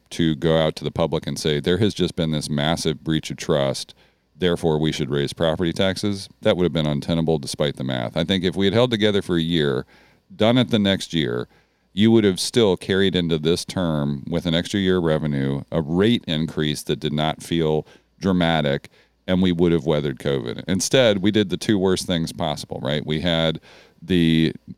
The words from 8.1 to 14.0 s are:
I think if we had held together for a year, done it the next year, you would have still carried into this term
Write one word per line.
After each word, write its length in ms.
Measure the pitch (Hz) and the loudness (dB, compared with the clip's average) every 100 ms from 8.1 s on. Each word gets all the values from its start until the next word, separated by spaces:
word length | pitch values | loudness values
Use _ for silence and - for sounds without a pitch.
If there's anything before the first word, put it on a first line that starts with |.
| 78 | -4
I 80 | |
think 200 | 82 95 | -2 0
if 100 | 87 | 0
we 120 | 87 98 | 0 2
had 80 | |
held 160 | 110 127 | 2 2
together 320 | 113 107 98 | 2 2 0
for 140 | - 87 | 0 0
a 60 | |
year, 440 | 80 85 73 65 - _ _ _ _ | 2 2 2 0 -6 _ _ _ _
done 220 | 95 110 123 | 0 4 4
it 140 | 120 | 2
the 80 | 110 | 2
next 340 | 98 92 - | 2 0 -2
year, 360 | 82 65 62 - _ _ _ _ | -2 -2 -2 -6 _ _ _ _
you 180 | 92 110 | 2 6
would 140 | 113 | 6
have 160 | 104 90 | 6 2
still 360 | - 120 107 87 | 0 2 2 2
carried 400 | - 95 98 87 | 0 2 2 2
into 220 | 85 82 | 0 0
this 260 | 76 87 | 0 0
term 580 | - 95 85 76 | -2 -4 -2 -2